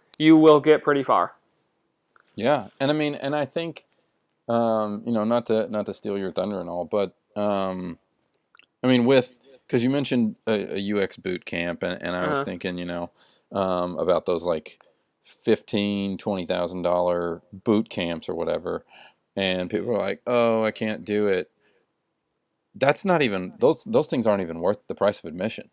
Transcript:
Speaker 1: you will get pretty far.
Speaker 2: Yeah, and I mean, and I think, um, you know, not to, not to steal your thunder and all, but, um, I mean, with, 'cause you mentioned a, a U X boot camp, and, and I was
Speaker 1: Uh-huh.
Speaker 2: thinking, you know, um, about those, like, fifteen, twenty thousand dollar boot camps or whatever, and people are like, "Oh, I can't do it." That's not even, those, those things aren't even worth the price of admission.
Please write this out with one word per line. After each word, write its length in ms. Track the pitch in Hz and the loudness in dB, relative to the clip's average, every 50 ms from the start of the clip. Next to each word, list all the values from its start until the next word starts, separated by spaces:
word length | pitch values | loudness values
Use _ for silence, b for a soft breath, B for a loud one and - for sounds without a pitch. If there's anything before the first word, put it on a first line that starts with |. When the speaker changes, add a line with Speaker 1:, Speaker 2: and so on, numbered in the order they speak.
| _ _ - - | _ _ -2 4
Speaker 1:
you 180 | 151 156 160 | 6 8 8
will 220 | 156 156 160 151 147 | 10 10 10 8 8
get 240 | 143 156 151 - - | 8 6 4 4 4
pretty 220 | 151 143 139 131 | 2 0 0 2
far. 260 | 139 117 92 87 - - - _ _ _ _ _ _ _ _ _ _ _ _ _ _ _ _ _ _ _ | 2 2 2 2 0 -2 -10 _ _ _ _ _ _ _ _ _ _ _ _ _ _ _ _ _ _ _
Speaker 2:
Yeah, 360 | 101 104 131 147 131 98 98 - - | -2 0 0 0 0 -2 -6 -6 -4
and 100 | 135 139 | -2 0
I 40 | 151 | 0
mean, 200 | 156 151 147 143 | 0 -2 -2 -4
and 220 | - - 139 151 | -4 -6 -4 -2
I 80 | 151 143 | -2 -4
think, 420 | 139 - 165 165 165 151 - - _ _ _ _ _ _ _ _ _ _ _ _ - | -4 -4 -6 -6 -6 -8 -12 -18 _ _ _ _ _ _ _ _ _ _ _ _ -2
um, 560 | 117 117 117 113 110 110 107 104 104 104 - | 0 0 2 0 0 0 -2 -2 -6 -6 -4
you 60 | 120 117 | -2 -2
know, 100 | 110 107 | 0 0
not 240 | 113 120 120 117 | 2 0 0 0
to, 220 | - 110 110 107 - | 0 0 0 0 -2
not 180 | 107 107 101 | -4 -4 -6
to 80 | 107 95 | -6 -8
steal 240 | - - 110 98 101 | -10 -8 -6 -6 -4
your 140 | 98 92 80 | -4 -4 -4
thunder 260 | - 92 104 104 92 | -4 -4 -4 -4 -6
and 100 | 87 87 | -8 -8
all, 160 | 85 87 85 | -8 -8 -6
but, 300 | 80 - 104 98 92 - _ _ _ _ | -4 -2 -2 -2 -2 -6 _ _ _ _
um, 640 | 104 104 104 101 98 95 95 92 92 92 87 85 - _ _ _ _ _ _ _ _ _ _ _ _ _ _ _ _ - | -4 -2 -2 0 -2 -2 -4 -4 -6 -8 -10 -12 -14 _ _ _ _ _ _ _ _ _ _ _ _ _ _ _ _ 0
I 40 | |
mean, 200 | 127 127 123 117 | 2 4 4 4
with, 340 | 123 139 131 120 - - _ _ - - - _ | 6 4 4 4 2 -4 _ _ -20 -20 -20 _
'cause 160 | - - 123 117 | -2 0 0 2
you 60 | 127 | 2
mentioned 480 | 139 143 135 - 135 123 117 107 - - _ | 0 0 -2 0 0 0 0 0 -2 -4 _
a, 280 | 110 110 101 95 - - | -2 -2 -2 -2 -4 -6
a 40 | 98 | -6
U 220 | 101 101 107 101 | -4 -2 0 0
X 160 | 95 90 - | 0 -2 -4
boot 300 | - - 92 90 - - | -6 -8 -6 -6 -6 -6
camp, 360 | - - 85 85 87 85 - 95 | -6 -6 -4 -2 -4 -4 -4 -4
and, 200 | 90 90 - - | -6 -6 -6 -6
and 120 | 85 90 | -6 -4
I 140 | 90 90 90 | -2 -2 -2
was 100 | 147 139 | -2 -2
Speaker 1:
Uh-huh. 40 | 143 | -4
Speaker 2:
thinking, 320 | - 92 85 - 95 87 | -4 -6 -6 -6 -6 -6
you 80 | 87 87 | -6 -6
know, 260 | 87 87 87 87 - _ _ _ _ _ _ _ _ | -6 -6 -6 -8 -8 _ _ _ _ _ _ _ _
um, 480 | - 98 95 95 92 87 90 90 87 73 | -4 -2 0 0 0 0 -2 -4 -4 -2
about 280 | 80 90 87 82 - | 0 2 2 2 2
those, 180 | - 90 80 85 | 0 -2 -2 0
like, 340 | 87 82 78 - - - - _ _ _ _ _ _ _ _ _ | -2 -2 -2 -4 -10 -18 -20 _ _ _ _ _ _ _ _ _
fifteen, 960 | - - - - 117 110 - - - - 104 101 101 101 101 98 98 95 - | -20 -20 -6 0 0 0 0 0 -2 -4 -2 -2 0 -2 -2 -2 -4 -6 -6
twenty 260 | - 110 101 92 87 | -6 -4 -4 -4 -4
thousand 380 | 85 92 90 87 85 90 90 87 | -2 -2 -2 -2 -4 -4 -2 0
dollar 580 | 87 87 87 90 90 87 87 85 85 82 85 - _ | 0 2 2 2 2 0 0 -2 -4 -6 -8 -10 _
boot 380 | 101 95 - 120 107 104 113 - | -20 -6 0 2 2 2 2 0
camps 400 | - - 87 85 85 82 - - | -4 -6 -4 -4 -4 -6 -8 -8
or 60 | 87 | -6
whatever, 500 | 82 82 80 82 80 82 87 82 87 b b b b b b b b _ _ _ | -4 -4 -4 -4 -4 -4 -6 -6 -8 b b b b b b b b _ _ _
and 360 | 98 98 95 92 92 90 85 | -2 -2 0 0 -2 -2 -4
people 200 | 110 92 92 120 113 | -4 -4 -2 -2 -2
are 40 | 101 | -2
like, 220 | 95 101 98 - _ | -2 -2 -4 -6 _
"Oh, 380 | - 123 120 117 117 113 110 110 | -2 0 2 2 2 2 2 0
I 60 | 107 | -2
can't 320 | 107 - 117 110 107 - 85 | -2 -2 -4 -6 -6 -6 -6
do 240 | 98 104 104 104 101 | -2 -2 0 2 2
it." 220 | 95 90 - - _ _ _ _ _ _ _ _ _ _ _ _ _ _ _ _ _ _ _ _ _ _ _ _ _ | 2 0 -2 -4 _ _ _ _ _ _ _ _ _ _ _ _ _ _ _ _ _ _ _ _ _ _ _ _ _
That's 320 | 101 131 139 147 - - | 0 2 2 2 2 2
not 160 | 196 180 160 143 | 2 2 2 2
even, 320 | 113 101 92 92 - - - | 2 0 -2 -4 -6 -2 2
those, 260 | 117 139 156 - - | 2 4 4 2 -2
those 220 | - 113 135 156 | 0 0 0 0
things 200 | - 165 131 113 | 2 0 0 2
aren't 160 | 110 104 98 92 | 2 2 0 0
even 180 | 82 82 82 | -4 -6 -2
worth 260 | 85 95 104 - _ | -2 -2 -2 -2 _
the 80 | - - | -12 -4
price 260 | - 98 101 101 - | 0 0 0 0 -2
of 40 | - | -6
admission. 460 | 85 78 87 95 113 - - - - | -12 -8 -6 -6 -6 -6 -8 -14 -18